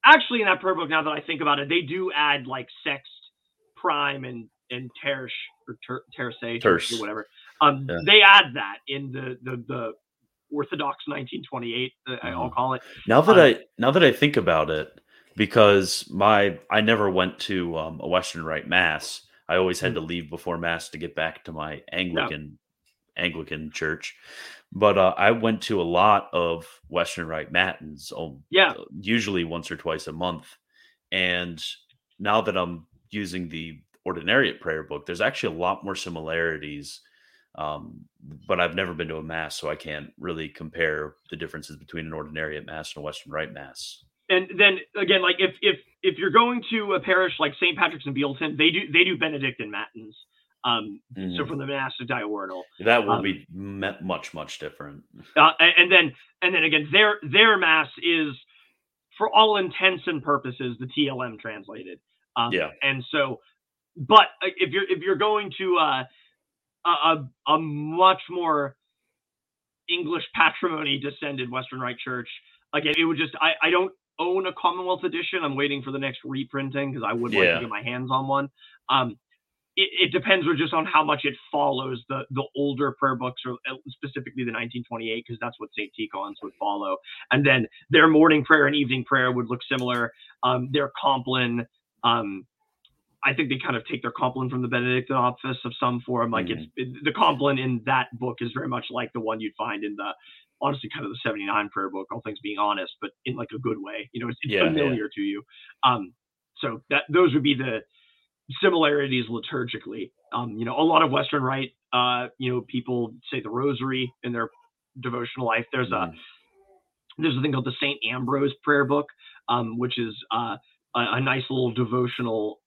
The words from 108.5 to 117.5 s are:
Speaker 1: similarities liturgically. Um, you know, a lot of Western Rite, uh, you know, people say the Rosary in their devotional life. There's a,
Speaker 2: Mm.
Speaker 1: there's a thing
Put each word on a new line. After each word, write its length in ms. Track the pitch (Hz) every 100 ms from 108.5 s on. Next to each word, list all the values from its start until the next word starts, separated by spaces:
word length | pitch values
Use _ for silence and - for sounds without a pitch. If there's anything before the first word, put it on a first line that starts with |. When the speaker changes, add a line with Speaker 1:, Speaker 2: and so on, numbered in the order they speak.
| 131
Speaker 1:
similarities 640 | 190 170 151 147 139 127 113
liturgically. 800 | 117 - 139 120 110 - 107 90 _ _
Um, 240 | 117 120 104
you 60 |
know, 120 | 117 127
a 60 |
lot 200 | 160 160
of 100 | 160
Western 320 | 139 139 147
Rite, 300 | 131 135 131 _ _
uh, 340 | 123 123 123 123 _
you 140 | 127
know, 100 | 123
people 520 | 120 123 120 123 117 117 -
say 80 | 135
the 100 | 110
Rosary 600 | 120 139 127 131 131 127 _
in 80 | 123
their 180 | 120 117 _ _ _ _ 135
devotional 460 | 123 120 120 - 120
life. 180 | 113 120
There's 200 | 131 117
a, 180 | 107 87
Speaker 2:
Mm. 40 | 78 - - _ _ _ _ _ _ _ -
Speaker 1:
there's 180 | 156 131
a 40 |
thing 120 | 147